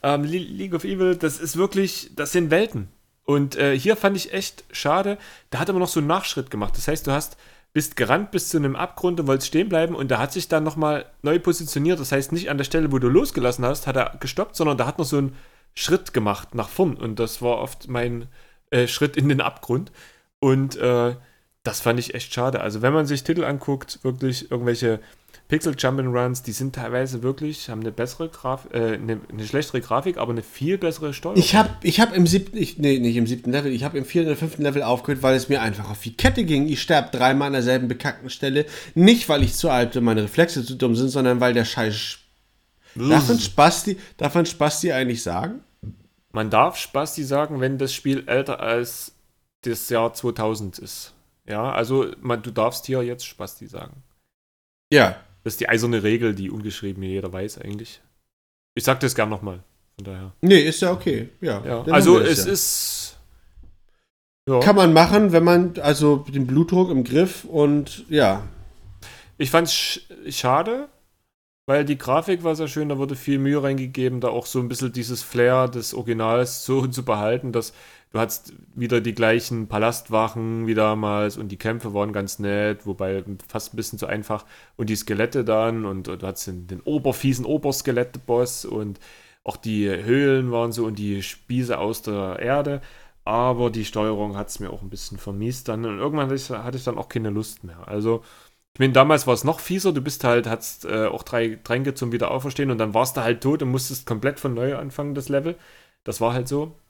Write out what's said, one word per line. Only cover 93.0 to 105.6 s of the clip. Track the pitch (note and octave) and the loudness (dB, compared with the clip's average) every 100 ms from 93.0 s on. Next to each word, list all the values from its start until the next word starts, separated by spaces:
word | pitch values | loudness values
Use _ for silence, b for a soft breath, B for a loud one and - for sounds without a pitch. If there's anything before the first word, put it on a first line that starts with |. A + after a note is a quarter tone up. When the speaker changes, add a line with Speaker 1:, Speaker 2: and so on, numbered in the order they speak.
| b _ - | b _ -4
Speaker 1:
Aber | A2+ B2+ A#2+ A#2+ | 0 0 2 0
die | A2 | -2
Steuerung | G#2 A2 G#2+ G#2 G#2 G2+ | -6 -2 -2 -2 -4 -6
hat's | G2+ - | -8 -10
mir | G2 | -10
auch | - | -10
ein | F#2+ | -12
bisschen | G2 - G2 | -12 -12 -12
vermiest | - G2 A2+ B2+ - | -8 -6 -4 -6 -6
dann. | A2 | -6
Und | A#2 G2+ | -4 -4
irgendwann | C3+ D3+ C3+ | -4 -2 -2
hatte | C3+ | -4
ich, | C3 | -6
hatte | A2+ A#2+ C3 | -8 -8 -6
ich | B2+ | -6
dann | A#2+ | -6
auch | - | -6
keine | A#2+ A2 | -6 -4
Lust | G#2 G#2+ - F2+ | -6 -8 -12 -18
mehr. | E2+ F2+ | -18 -8
Also, | G#2 A2 A2+ b b b b _ | -4 -2 -2 b b b b _
ich | - | 0
meine, | C3+ | 4
damals | C3 C#3+ D3+ C3 | 6 8 6 4
war's | A#2 | 2
noch | C3 D#3+ | 2 -4
fieser. | - F#3 F#3+ | -4 0 0
Du | D3+ | 0
bist | C3 - | -4 -2
halt, | B2+ A#2+ A#2 | 2 2 2
hattest, | A2+ - - - | -6 -8 -12 -6
äh, | G#2+ A2 | -2 -2
auch | - | -4
drei | - A#2+ A#2 A2 | -4 -2 -2 -4
Tränke | - A#2+ C#3 | -4 -2 -2
zum | C3 B2 | -4 -4
Wiederauferstehen | A#2 A#2 C3 C3+ B2+ C#3 | -2 -2 -2 -4 -2 -2
und | A#2 | 0
dann | A2 | 0
warst | G#2 B2+ - | 2 0 0
du | |
halt | A#2 A#2+ | -2 0
tot | C3 D3 | 0 0
und | C3 | 0
musstest | C3 B2+ C3 - | -2 -4 -10 -6
komplett | A2 B2+ C#3 | -2 -2 -2
von | C#3 | -4
neu | A#2 C3 C3+ | -2 -2 -4
anfangen, | C#3 C3 D3 | -8 -8 -6
das | C#3+ C3 | -6 -2
Level. | C#3 D#3+ E3+ | -2 -2 -8